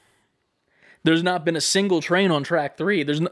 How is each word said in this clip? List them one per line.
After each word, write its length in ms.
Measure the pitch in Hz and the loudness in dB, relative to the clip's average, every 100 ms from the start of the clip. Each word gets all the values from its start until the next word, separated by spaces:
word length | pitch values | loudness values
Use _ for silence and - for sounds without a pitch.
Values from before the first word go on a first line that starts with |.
| _ _ _ _ _ _ _ _ _ - | _ _ _ _ _ _ _ _ _ -4
There's 200 | 165 165 | 0 2
not 220 | 180 180 | 0 -2
been 120 | 160 160 | -2 -2
a 40 | |
single 380 | - 190 202 165 | 0 0 0 0
train 280 | 151 180 196 | 0 2 2
on 120 | 151 | 0
track 320 | 135 170 143 - | 0 -2 -2 -4
three. 260 | 170 202 | -2 -2
There's 180 | 143 151 | -2 -2
no, 100 | 170 | -2